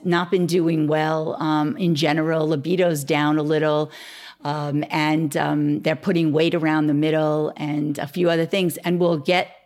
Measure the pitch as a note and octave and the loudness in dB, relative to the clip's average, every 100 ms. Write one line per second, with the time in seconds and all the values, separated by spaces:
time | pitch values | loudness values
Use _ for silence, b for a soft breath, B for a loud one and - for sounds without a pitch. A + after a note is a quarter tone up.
0 | F3+ F3 F3 F#3+ F3 F3 E3 E3 D3+ D#3 | 0 0 0 0 2 2 2 0 0 0
1 | D#3 D#3+ D#3 - D#3+ D3+ D3+ - F3+ D3+ | 0 -2 -4 -4 -2 0 0 0 0 2
2 | D#3 D#3 D#3+ D#3+ D#3 D#3 C#3+ F3+ F3+ D#3 | 0 0 0 0 0 -2 0 0 2 0
3 | C#3 D3+ D3 D3+ D3+ D#3 D#3 D3+ D3+ B | -2 0 2 2 0 0 2 0 -2 B
4 | B B B - D3 D3+ D3 D3 D3+ D#3+ | B B B -10 -6 -4 -2 -2 -2 -2
5 | D3+ D#3 D#3 D#3 D3 D3+ D3 D3 - D#3 | 0 0 0 0 0 0 0 0 -2 -2
6 | - E3+ D#3+ D3+ E3 E3+ D#3 D#3 D3+ D3 | 0 2 2 2 2 2 0 2 2 2
7 | D#3 D#3 D#3 D3+ D3+ - D3 D3 D3 C#3+ | 2 2 2 0 -2 -4 -4 -2 -2 -4
8 | C3+ - F3 E3 E3 G3 F3+ C#3+ F3 F3 | -6 0 2 2 0 0 0 -2 -2 2
9 | F3 D#3+ C#3 F3+ - - | 2 0 0 0 0 -10